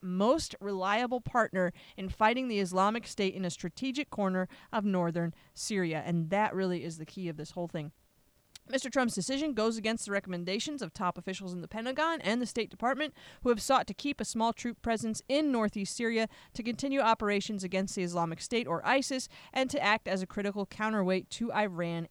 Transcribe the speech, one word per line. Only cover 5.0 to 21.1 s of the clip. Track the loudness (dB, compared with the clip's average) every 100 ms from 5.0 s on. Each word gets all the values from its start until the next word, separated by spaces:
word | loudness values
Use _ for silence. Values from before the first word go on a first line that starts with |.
| 2 0 -2 -4 -14 -10
Syria." | -2 0 0 0 0
And | 0 2
that | 2 2
really | 2 0 0
is | -4 -8
the | -10
key | -8 -6
of | -6
this | -8
whole | -6 -4
thing. | -4 -8 -12 _ _ _ _ _ -20 -4
"Mister | -4 -2
Trump's | 0 0 0
decision | -2 0 0
goes | 0 0 0
against | -2 -2 -2
the |
recommendations | -2 -2 -4 -2 -2 -2 -6
of | -8
top | -4 -2 -2
officials | -6 -8 -6
in | -8
the | -8
Pentagon | -6 -4 0 0 0
and | 0 0
the | 0
State | -2 -4
Department, | -2 0 0 -2 -6 -20 -2
who | 2
have | 2
sought | 4 4 4
to |
keep | -4 -4 -4
a | -4
small | 0 0
troop | 0 -6 -4
presence | -2 -2 -2 -6 0
in | 2 2
northeast | 2 2 0 -4 -2
Syria | 0 2 0 -4 -14
to | -8
continue | -4 -2 0 4
operations | 4 4 4 0 0 -4
against | -2 -2 -2 -2
the |
Islamic | -2 0 0 -2
State | -2 0 0
or | 0 2
isis | 2 2 -4 -6 -12 -6
and | -2 0
to | 2
act | 2 2 2
as | -2
a | -2
critical | -4 -4 -2 -6
counterweight | -4 -2 2 2